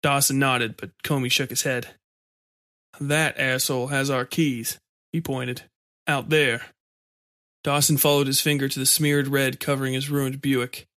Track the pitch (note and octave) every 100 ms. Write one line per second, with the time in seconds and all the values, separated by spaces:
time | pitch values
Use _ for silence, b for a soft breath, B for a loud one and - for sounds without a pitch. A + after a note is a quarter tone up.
0 | D3 C#3 C#3 C3+ C#3 B2+ A#2 A2 F#2 _
1 | - C#3+ B2+ - C3 A#2+ C#3+ B2 A#2+ -
2 | _ _ _ _ _ _ _ _ _ -
3 | C#3+ D3+ D#3 - C3+ B2+ - C3 B2+ C#3
4 | C3+ C3+ B2+ - D#3 A#2+ A2+ - _ _
5 | _ E3 E3 C3+ B2+ B2+ - _ _ _
6 | - C#3+ - D#3 C#3 A#2 - _ _ _
7 | _ _ _ _ _ _ - C#3+ C#3+ D3
8 | D3 C#3+ C#3 C#3 D#3 C#3+ C3+ C3+ C3 -
9 | D3+ C#3+ C#3 C#3 C3+ C3 - C#3 C3 C3
10 | C#3 C#3+ C3+ C3+ C#3 C3 B2 - -